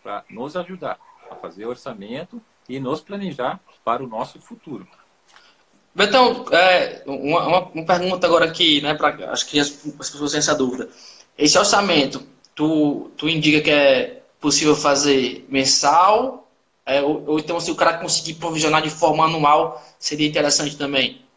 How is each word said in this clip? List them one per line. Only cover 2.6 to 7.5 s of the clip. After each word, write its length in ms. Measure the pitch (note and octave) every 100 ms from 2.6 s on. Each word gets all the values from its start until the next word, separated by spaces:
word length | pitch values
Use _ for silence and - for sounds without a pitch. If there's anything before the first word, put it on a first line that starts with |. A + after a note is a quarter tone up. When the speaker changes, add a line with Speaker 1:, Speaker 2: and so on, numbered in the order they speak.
| -
Speaker 1:
e 120 | C3+
nos 200 | B2+ D#3
planejar 580 | - G3+ F#3+ C3+ B2+ F#3 _ _ -
para 180 | A#2+
o 40 | C3
nosso 340 | A2+ C3+ F3+
futuro. 460 | _ A#3 - A2+ F2+ _ _ _ _ _ _ _ _ _ _
Speaker 2:
Betão, 520 | E3 G#3 C4+ B3 - -
é, 520 | A#3+ F#3 F3+ - - -
uma, 420 | C#3 C#3+ E3
uma, 120 | -